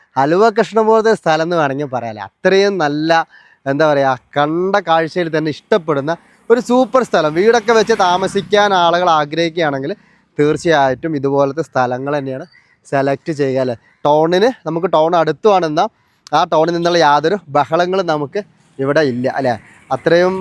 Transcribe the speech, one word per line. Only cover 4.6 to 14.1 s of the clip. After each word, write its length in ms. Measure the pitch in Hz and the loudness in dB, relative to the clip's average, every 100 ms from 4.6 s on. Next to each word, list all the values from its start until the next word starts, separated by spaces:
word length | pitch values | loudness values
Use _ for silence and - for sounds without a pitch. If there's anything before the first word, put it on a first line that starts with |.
| 185 202 180 | -2 -2 0
കാഴ്ചയിൽ 400 | 165 165 180 170 156 | 0 0 -4 -4 -2
തന്നെ 140 | 156 139 | -4 -6
ഇഷ്ടപ്പെടുന്ന 580 | - 214 160 143 139 170 _ _ - | -2 -2 0 -4 -4 -6 _ _ 0
ഒരു 100 | 240 226 | 0 2
സൂപ്പർ 340 | 247 254 262 226 | 0 2 0 0
സ്ഥലം. 240 | 190 151 156 | 0 0 2
വീടൊക്കെ 360 | 208 233 208 226 | 2 2 2 2
വെച്ച് 180 | 208 220 185 | 2 2 2
താമസിക്കാൻ 600 | 180 185 196 185 202 208 190 | 0 -2 -4 -2 0 2 2
ആളുകൾ 260 | 170 170 180 156 | 2 2 2 0
ആഗ്രഹിക്കുകയാണെങ്കിൽ 760 | 147 160 170 160 156 139 135 202 _ _ _ - | 0 -2 -4 -2 -2 -2 -6 -10 _ _ _ -2
തീർച്ചയായിട്ടും 720 | 147 151 175 156 135 127 165 151 | 0 0 0 2 2 -2 -4 -4
ഇതുപോലത്തെ 460 | 139 139 139 139 156 | -2 0 0 -2 -6
സ്ഥലങ്ങൾ 420 | 135 123 127 135 147 | -2 -2 -4 -6 -6
തന്നെയാണ് 280 | 135 131 175 _ _ _ _ | -6 -10 -14 _ _ _ _
സെലക്ട് 420 | 139 135 139 - 147 | -2 -2 -2 -4 -4
ചെയ്യുക 200 | 139 131 127 | -2 -2 -4
അല്ലേ. 100 | 113 _ _ | -6 _ _
ടൗണിന്, 440 | 147 | 0